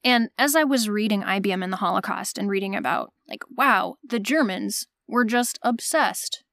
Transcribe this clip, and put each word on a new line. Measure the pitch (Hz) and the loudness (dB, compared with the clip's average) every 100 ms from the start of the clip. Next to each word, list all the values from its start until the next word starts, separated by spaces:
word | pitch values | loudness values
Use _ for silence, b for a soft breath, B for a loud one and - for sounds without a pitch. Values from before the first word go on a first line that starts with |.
And | 247 247 226 - | 4 4 2 0
as | 277 311 | 2 4
I | |
was | 302 269 214 | 4 2 2
reading | 208 214 202 | 0 0 0
I | 185 196 | 0 0
B | 196 | 0
M | 190 | -2
and | 185 | -4
the | 185 | -2
Holocaust | 185 190 - - 202 - | 0 0 -2 -6 -6 -4
and | 202 | -2
reading | 196 196 | -2 -2
about, | 196 123 - - _ _ | -4 -2 -2 -4 _ _
like, | - - | -16 -12
wow, | - 262 202 - - | 0 2 4 0 -8
the | 269 240 | -6 -6
Germans | 196 311 233 185 202 - - _ - | 0 2 2 -2 -4 -6 -10 _ -4
were | 233 | 0
just | 226 240 247 - | 2 2 0 -2
obsessed | - 233 - 320 262 190 - - _ | -2 -2 0 2 2 0 -8 -10 _